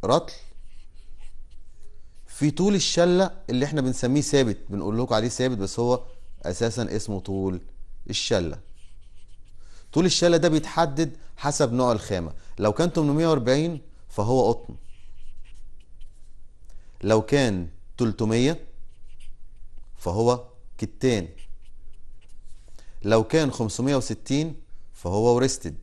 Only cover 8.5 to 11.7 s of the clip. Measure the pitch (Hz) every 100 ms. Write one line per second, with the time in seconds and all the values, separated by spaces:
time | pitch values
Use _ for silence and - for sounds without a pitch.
8.5 | 73 - - - - - - - - -
9.5 | - - - - 147 180 - 170 170 170
10.5 | 156 156 - 165 139 160 - - - 143
11.5 | 143 139